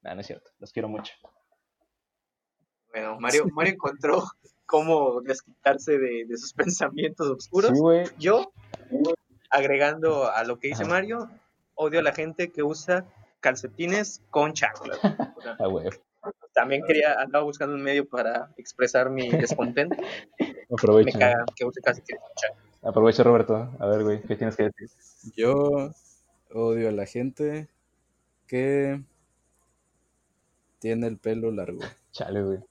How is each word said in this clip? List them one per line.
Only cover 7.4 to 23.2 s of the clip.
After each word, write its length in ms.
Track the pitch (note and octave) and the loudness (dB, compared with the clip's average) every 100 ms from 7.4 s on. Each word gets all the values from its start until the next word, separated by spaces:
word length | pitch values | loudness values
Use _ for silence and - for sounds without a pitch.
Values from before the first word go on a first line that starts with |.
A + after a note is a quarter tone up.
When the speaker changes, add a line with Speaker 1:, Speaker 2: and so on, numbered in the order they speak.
| - F3+ G#3+ | -2 2 4
Speaker 1:
Sí, 60 | C3+ | 6
güey. 260 | D#3+ E3+ F3 - | 6 4 2 -2
Speaker 2:
Yo, 340 | D#3+ A3+ F#4+ - - - - C4 D4 - _ _ _ | 2 2 2 -12 -20 -20 -8 -2 0 -2 _ _ _
agregando 800 | C#3 C#3 C#3 C#3+ D#3+ D#3+ D3+ B2+ | 2 2 2 2 2 0 2 0
a 120 | G#2 | 0
lo 160 | A#2 A#2+ | -2 -4
que 100 | C#3 | -6
dice 140 | A#2+ | -6
Speaker 1:
Ajá. 80 | A2 | -2
Speaker 2:
Mario, 360 | F3+ G3 A#3 A#3 - _ _ _ - | -2 -2 -8 -10 -16 _ _ _ -4
odio 240 | D3+ D#3 | 0 2
a 40 | |
la 100 | D3 | 0
gente 380 | C3+ D#3+ D#3+ F3 | -2 -8 -6 -8
que 120 | D#3+ | -2
usa 420 | D3 D3+ - F3+ F#3 _ _ _ | -4 -4 -2 -2 -2 _ _ _
calcetines 840 | C3 C3 C3 - E3+ G3 G#3 - _ | -2 -2 -8 -8 -2 -2 -4 -10 _
con 240 | D3 D3 | 0 0
chanclas. 460 | - A2+ - - - | 0 -4 -4 -10 -2
Speaker 1:
<laughs> 560 | G3+ G3+ - - A#2+ A2 | -2 -2 -8 -8 -14 -4
Ah, 80 | G2 | -2
güey. 200 | F#2 E2 - _ _ - - - | -2 -6 -10 _ _ -16 -16 -4
Speaker 2:
También 300 | - B2 C#3 D3+ | -2 0 -2 2
quería, 320 | D#3 D3+ B2+ | 4 4 2
andaba 240 | C3 D3 | 0 0
buscando 320 | D3 C#3+ C#3+ C#3+ | -2 -4 -6 -4
un 60 | |
medio 260 | C#3 C#3+ C#3 | -2 -2 -2
para 420 | B2 A#2 A#2+ B2+ - | -2 -2 -2 -6 -16
expresar 520 | - - B2 C3 C3 | -20 -2 2 4 2
mi 180 | C3 B2 | 0 0
Speaker 1:
<laughs> 0 | |
Speaker 2:
descontento. 680 | D#3 - D#3 A#2+ A#2+ D#3 - F4+ - - - - - - | 2 2 0 0 0 0 -2 -6 -10 -16 -6 -6 -6 -8
Speaker 1:
Aprovecha. 460 | A#2 A2 G#2+ G#2+ A2 | 2 6 8 8 4
Speaker 2:
Me 20 | B2 | 4
caga 200 | A#2+ A#2 - | 4 -2 -4
que 100 | B2 | -6
use 160 | B2 | -2
calcetines 400 | C3 B2 - - | -2 -2 -8 -16
con 100 | - - | -14 -8
chanclas. 280 | G#2+ - _ _ | -8 -8 _ _
Speaker 1:
Aprovecha, 400 | - G#2+ A2+ A2 | -2 4 4 6